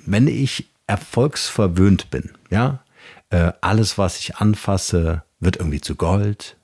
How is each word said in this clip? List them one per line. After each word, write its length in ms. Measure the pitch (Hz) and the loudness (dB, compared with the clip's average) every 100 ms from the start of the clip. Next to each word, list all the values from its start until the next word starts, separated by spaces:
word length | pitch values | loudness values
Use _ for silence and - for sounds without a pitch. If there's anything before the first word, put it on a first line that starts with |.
| - | 0
wenn 200 | 101 143 | 2 2
ich 420 | 120 135 - - _ - | 2 -2 -4 -12 _ -6
erfolgsverwöhnt 1200 | 101 - 113 139 - - - 98 85 98 92 - | -6 -2 0 0 -2 -4 0 2 4 4 4 0
bin, 200 | 65 - - - | -8 -8 -14 -4
ja, 320 | 101 - 135 _ _ - - - | 0 0 -2 _ _ -20 -20 -2
äh, 220 | 87 85 - | 0 0 0
alles, 380 | 90 107 101 - | 0 2 0 0
was 200 | 92 - | -2 -2
ich 180 | - - | -10 -2
anfasse, 840 | 104 104 - 98 - 90 82 80 - - | 0 0 0 -2 0 0 0 -2 -8 -4
wird 160 | 87 - | -2 0
irgendwie 240 | 80 73 | -2 -4
zu 140 | - | -6
Gold. 600 | 76 82 98 104 101 - - | -4 0 0 0 -4 -12 -20